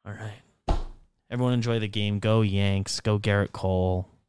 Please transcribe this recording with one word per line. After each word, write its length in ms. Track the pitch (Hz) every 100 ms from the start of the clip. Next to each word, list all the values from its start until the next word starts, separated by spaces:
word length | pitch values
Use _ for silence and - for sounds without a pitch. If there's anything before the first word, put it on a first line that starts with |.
| -
All 80 |
right. 640 | 104 110 107 _ _ - - - - _ _ _
Everyone 240 | 123 123
enjoy 260 | 123 117 117
the 80 | 107
game. 320 | 107 104 101
Go 220 | 110 113
Yanks. 580 | 107 98 101 98 95 -
Go 180 | 110 104
Gerrit 320 | 104 101 101
Cole. 580 | - 95 92 92 92 92 _